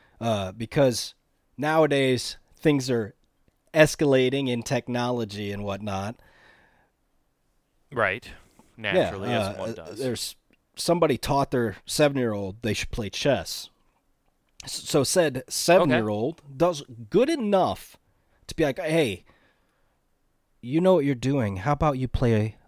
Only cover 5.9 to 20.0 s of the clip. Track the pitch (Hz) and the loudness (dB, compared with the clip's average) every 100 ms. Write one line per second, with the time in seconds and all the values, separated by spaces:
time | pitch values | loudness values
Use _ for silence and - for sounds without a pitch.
5.9 | 95 101 - _ _ - _ _ _ _ | -6 -6 -10 _ _ -20 _ _ _ _
6.9 | _ _ _ _ _ _ _ _ _ _ | _ _ _ _ _ _ _ _ _ _
7.9 | 127 98 104 - - _ _ _ - 107 | -2 0 -2 -10 -20 _ _ _ -8 0
8.9 | 131 - 98 113 117 98 98 104 104 80 | 2 0 -2 -4 -2 -2 -4 -8 -8 -12
9.9 | 104 131 110 - - _ _ _ - - | -6 -6 -4 -8 -12 _ _ _ -8 -2
10.9 | 170 165 120 - 139 139 127 113 92 - | 2 2 0 0 -2 0 0 -2 -4 -8
11.9 | - 147 135 117 104 95 107 107 104 - | 2 2 2 -2 -2 -6 -6 -4 -4 -6
12.9 | - 101 - 143 113 82 - - _ _ | -8 -8 -2 0 0 -2 -12 -14 _ _
13.9 | _ _ _ _ _ _ _ - - - | _ _ _ _ _ _ _ -14 -12 0
14.9 | 147 127 185 156 127 - - - 180 165 | 0 2 2 0 -2 -8 -4 4 4 6
15.9 | 123 107 104 131 - 143 131 175 151 131 | 2 0 -2 -4 -6 -16 0 0 0 -10
16.9 | 117 110 196 269 311 208 190 131 90 - | -18 0 2 2 0 0 2 2 -2 -10
17.9 | - _ _ _ _ - - 147 131 160 | -20 _ _ _ _ -16 -2 -2 -2 -2
18.9 | 165 127 92 _ _ _ _ _ _ _ | 0 0 -2 _ _ _ _ _ _ _
19.9 | _ | _